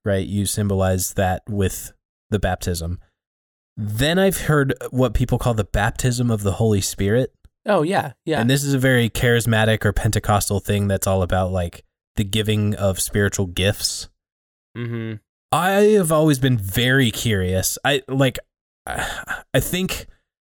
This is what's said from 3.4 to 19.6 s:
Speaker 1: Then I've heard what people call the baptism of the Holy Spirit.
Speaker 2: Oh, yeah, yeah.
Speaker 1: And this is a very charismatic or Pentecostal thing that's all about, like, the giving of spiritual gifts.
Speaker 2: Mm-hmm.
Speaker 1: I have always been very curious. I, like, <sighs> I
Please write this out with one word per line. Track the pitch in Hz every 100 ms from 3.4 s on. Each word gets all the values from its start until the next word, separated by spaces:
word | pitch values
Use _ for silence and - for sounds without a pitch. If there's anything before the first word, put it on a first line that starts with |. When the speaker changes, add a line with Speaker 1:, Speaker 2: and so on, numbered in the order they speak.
| _ _ _ -
Speaker 1:
Then | 104 107 143 180
I've | 190 175
heard | - 151 135 - 123
what | 127 127
people | 104 127 -
call | 127
the | 110
baptism | 98 104 107 - 127 120 120
of | 110
the | 101
Holy | 90 110 104
Spirit. | - - 98 117 254 _ _ _ 320
Speaker 2:
Oh, | 302
yeah, | 156 190 151 - -
yeah. | 151
Speaker 1:
And | 117
this | 143
is | 143
a | 135
very | 131 127 113
charismatic | - 127 120 113 110 110 107
or | 107
Pentecostal | - 113 104 - 104 - 101
thing | - 104 101
that's | 95 -
all | 95
about, | 90 92 92
like, | 92 87 - - _ _ -
the |
giving | 101 - 107 107 104
of | 107 101 92
spiritual | - 104 101 - 92
gifts. | 90 95 101 - - - _ _ _ _ _ _ 113
Speaker 2:
Mm-hmm. | 120 117 113 107 _ _ -
Speaker 1:
I | 143 180
have | 196 208 214 165
always | 160 156 135
been | 131 123
very | 95 110 120 135 123
curious. | - 117 101 92 92 - -
I, | 131 143 -
like, | 135 135 - - _
<sighs> | _ _ -
I | - - - - - - 135